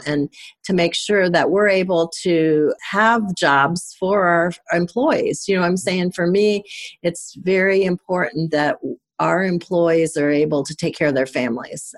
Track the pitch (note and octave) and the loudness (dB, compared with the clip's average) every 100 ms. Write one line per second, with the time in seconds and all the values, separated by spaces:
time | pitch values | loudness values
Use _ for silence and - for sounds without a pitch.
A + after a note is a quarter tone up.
0 | - D3 C#3 - - - - F#3 E3+ - | -2 -2 -4 -8 -20 -14 -4 0 0 -2
1 | - G#3 F3+ E3+ C#3 F#3+ G#3 F#3+ F#3 F3 | 0 2 2 2 2 2 2 2 2 0
2 | E3 - F#3+ E3 D#3+ D#3 D3+ - - F#3+ | 0 -2 0 2 4 2 2 -2 -4 2
3 | A3 A#3 G#3 F3+ E3 C#3 C#3 E3+ - - | 2 2 0 0 2 4 2 0 -8 -6
4 | F#3 G3+ F3+ E3+ E3+ E3+ - E3+ E3+ - | -2 2 2 2 0 -4 -4 -2 -2 0
5 | D4 B3+ - - - F#3+ F3 F#3 F#3+ F#3 | 0 0 -2 -4 -2 0 2 0 -2 -2
6 | F3+ F3+ F3 G3 G#3 G#3 G3+ - - - | -2 -2 0 2 2 0 -4 -14 -16 -6
7 | F3 E3+ - - F3+ F#3+ F#3+ F#3+ F#3+ F3+ | -4 -4 -10 -8 0 2 4 2 2 -2
8 | - F3+ F3 D3+ D#3+ D3+ D3+ - C3+ B2+ | -2 -2 -2 -2 -2 0 0 -2 -6 -10
9 | _ - D#3+ E3+ F#3+ F3 - F3+ E3+ E3 | _ -4 0 2 0 -2 -2 0 2 2
10 | D#3+ - D3 D3 D3+ D3+ C3+ D3+ E3 - | 0 0 0 2 2 0 -4 -4 -6 -2
11 | D#3 C3 C3+ C#3+ B2 A#2 - C#3 - | 0 0 -2 -2 -4 -4 -8 -14 -14